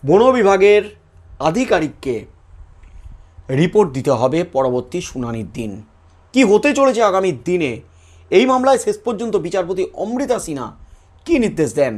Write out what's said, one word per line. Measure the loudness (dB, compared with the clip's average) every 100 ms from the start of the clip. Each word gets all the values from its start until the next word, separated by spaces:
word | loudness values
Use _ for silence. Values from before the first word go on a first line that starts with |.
| 4
বন | 4 4
বিভাগের | 4 4 4 6 4 2 -14 _ -20 -20 -4
আধিকারিককে | -2 -2 0 0 -2 -6 -6 -6 -8 _ _ -20 -20 -20 -20 -20 -20 -20 -20 -20 -6
রিপোর্ট | -2 0 2 0
দিতে | -2 -2 0
হবে | 0 0
পরবর্তী | -2 -2 0 -2 -4 -10
শুনানির | -10 -10 -8 -8 -10
দিন। | -10 -10 -12 -18 _ _ _ _
কি | 2
হতে | 4 4 4
চলেছে | 2 2 2
আগামী | 0 2 -2 -4
দিনে, | -4 -2 -2 -6 -14 _ _ _ _
এই | 2 4
মামলায় | 2 2 0
শেষ | 0 -4
পর্যন্ত | -6 -6 -4 -4
বিচারপতি | -4 -6 -4 -6 -6
অমৃতা | -6 -8 -6 -4 -4
সিনহা | -4 -10 -10 -14 -20 -20 _ _ -2
কী | 0
নির্দেশ | 0 0 -2
দেন? | 0 -2